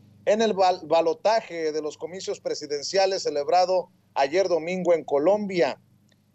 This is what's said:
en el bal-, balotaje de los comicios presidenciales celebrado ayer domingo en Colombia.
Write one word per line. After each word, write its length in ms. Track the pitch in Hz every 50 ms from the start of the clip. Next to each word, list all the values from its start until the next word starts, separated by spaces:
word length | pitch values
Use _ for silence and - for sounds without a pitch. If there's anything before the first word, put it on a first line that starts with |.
| - - - - -
en 160 | 180 208 214
el 120 | 226 214
bal-, 300 | 202 185 190 185 185 180 160
balotaje 880 | 147 165 165 165 165 156 - - 202 226 226 220 - 170 165 160 156
de 100 | 151 156
los 140 | 151 151 147
comicios 420 | - 156 160 175 190 185 202 190 -
presidenciales 840 | _ 175 151 - 151 139 147 143 135 - 175 190 190 190 190 175 -
celebrado 680 | 165 147 143 143 147 170 180 185 180 185 185 - - _ _ _ _ _
ayer 320 | - 139 139 156 185 196
domingo 480 | 180 175 160 156 170 185 185 175 175 175
en 80 | 160
Colombia. 800 | 151 - 143 143 147 175 202 214 214 190 190 170 156 131 110 - _ _ _ _ _ _ _ _ _ _